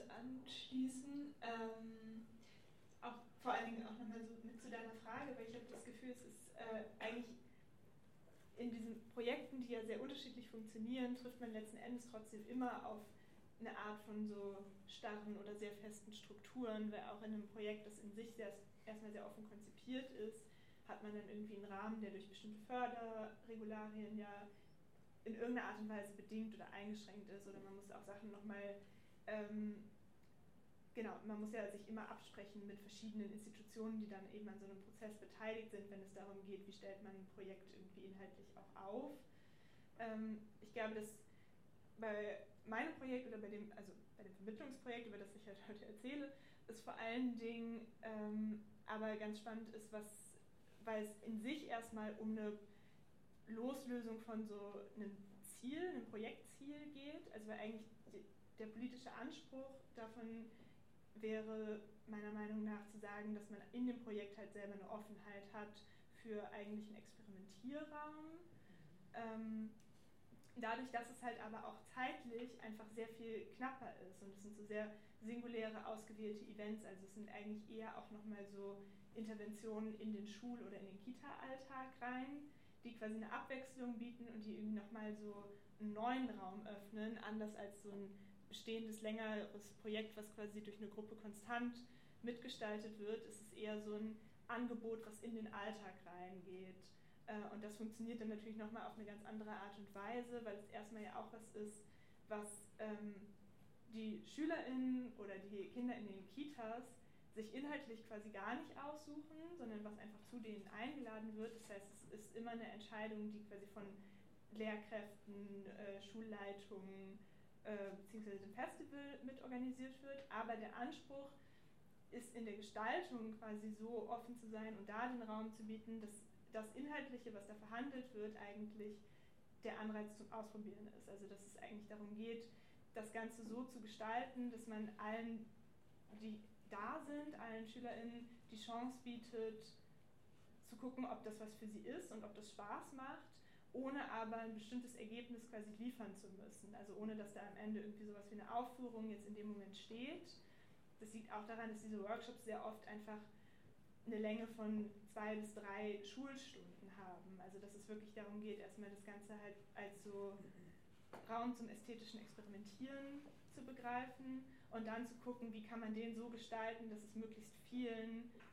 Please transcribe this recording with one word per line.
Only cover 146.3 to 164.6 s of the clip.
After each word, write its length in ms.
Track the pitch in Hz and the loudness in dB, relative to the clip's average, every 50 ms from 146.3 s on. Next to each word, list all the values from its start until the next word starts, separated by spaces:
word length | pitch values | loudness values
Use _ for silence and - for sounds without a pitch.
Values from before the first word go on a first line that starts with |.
| 190 190 - 214 - - - 202 214 | -8 -8 -8 -8 -10 -8 -8 -8 -6
Also 180 | - 202 208 196 | -6 -4 -4 -2
ohne, 200 | 208 214 220 220 | 2 2 2 4
dass 180 | 214 202 202 - | 2 0 -2 -2
da 80 | 196 | -4
am 160 | 202 202 202 - | -4 -4 -4 -2
Ende 220 | 214 214 214 208 | 2 4 4 4
irgendwie 260 | 208 214 208 - 214 | 4 2 -2 -2 -4
sowas 240 | 208 208 202 202 - | -4 -4 -4 -6 -4
wie 100 | 220 214 | -4 -4
eine 140 | - - 226 | 0 4 6
Aufführung 560 | 233 254 247 - - 254 240 226 220 220 220 | 6 6 6 2 -2 -2 0 0 2 2 2
jetzt 160 | 208 208 - | 0 0 -2
in 80 | 208 208 | -4 -2
dem 120 | 214 208 208 | 0 0 0
Moment 280 | 208 202 196 196 196 | 0 0 -2 -6 -6
steht. 600 | - - - 226 233 247 285 339 359 - - - - - - - - - - - - - - - - | -8 -6 -4 -4 -2 0 0 -2 -2 -4 -8 -10 -12 -14 -14 -16 -16 -16 -16 -16 -16 -16 -16 -12 -10
Das 120 | 220 214 220 | -8 -6 -4
liegt 180 | 226 214 - - | -6 -4 -2 -2
auch 120 | 214 214 214 | 0 0 0
daran, 220 | 226 220 226 220 | 0 0 2 0
dass 120 | 220 214 | 0 0
diese 200 | - 214 214 208 | 0 0 2 2
Workshops 420 | 196 208 226 233 233 247 - - - | 4 4 4 2 2 -2 -6 -4 -2
sehr 180 | 220 214 - - | 0 0 2 2
oft 240 | 220 214 - - 214 | 0 -2 -2 -4 -4
einfach 320 | 214 214 208 220 214 208 214 - - - - - - - - - - - - - - - - | -4 -4 -2 -2 -4 -4 -4 -8 -12 -14 -16 -16 -16 -16 -16 -16 -16 -16 -16 -16 -16 -6 0
eine 120 | - 233 208 | 4 6 6
Länge 300 | 214 214 214 226 226 226 | 8 8 6 6 4 2
von 400 | - - 214 214 214 214 208 - - - - - | 0 2 4 6 8 6 6 4 0 -6 -10 -6
zwei 240 | - 220 214 214 214 | -2 2 4 4 4
bis 160 | 214 214 214 - | 4 4 0 -2
drei 460 | - 208 202 196 202 214 214 202 202 - - - | -2 -2 0 2 4 4 4 4 4 2 -2 -2
Schulstunden 800 | 254 277 277 269 254 - - - - 175 175 - - 202 190 190 202 | -2 -2 -2 -2 -4 -6 -6 -8 -8 -10 -10 -10 -10 -10 -10 -8 -6
haben. 420 | 190 185 180 - 196 190 190 185 185 | -6 -6 -6 -6 -6 -8 -8 -8 -8
Also 140 | 190 196 196 | -6 -6 -6
dass 160 | 208 208 208 | -6 -6 -8
es 140 | 208 - - | -8 -4 -4
wirklich 260 | 214 214 208 - - | -2 -2 -4 -4 -4
darum 280 | 220 208 202 208 214 | -4 -2 -2 0 0
geht, 180 | 214 214 208 - | 2 2 0 0
erstmal 300 | - - - - 208 202 | -2 -4 -4 -4 -4 -4
das 140 | 202 196 - | -4 -6 -6
Ganze 280 | 214 202 208 208 - 214 208 | -6 -6 -6 -6 -6 -6 -6
halt 140 | 202 208 202 - - - - | -6 -6 -6 -8 -10 -8 -4
als 280 | - 202 202 202 - - | -2 -2 -2 -2 -4 -4
so 340 | 208 202 202 202 202 - - - - - - - - - - - - - - - - - - - - | -2 0 2 2 2 0 -2 -4 -6 -8 -10 -10 -10 -12 -12 -14 -14 -16 -14 -12 -10 -8 -6 -2 2
Raum 260 | 226 233 233 247 240 | 4 6 6 6 4
zum 140 | - 226 214 | 4 0 -2
ästhetischen 500 | 214 - - - 233 220 - - - 214 | -4 -4 -4 -4 -4 -4 -4 -6 -6 -6
Experimentieren 1040 | 214 - - - 208 208 202 196 214 - - - 254 269 277 277 277 277 285 285 294 294 - - - - - | -6 -8 -10 -8 -8 -6 -4 -4 -4 -6 -4 -2 -2 0 0 0 -2 -2 -2 -4 -6 -8 -10 -12 -14 -10 -8
zu 100 | 277 247 | -6 -6
begreifen 800 | 254 262 - 240 240 247 247 254 254 - - 262 262 262 262 - - - - | -4 -4 -2 2 4 4 4 4 2 -2 -4 -2 0 0 0 -2 -4 -8 -12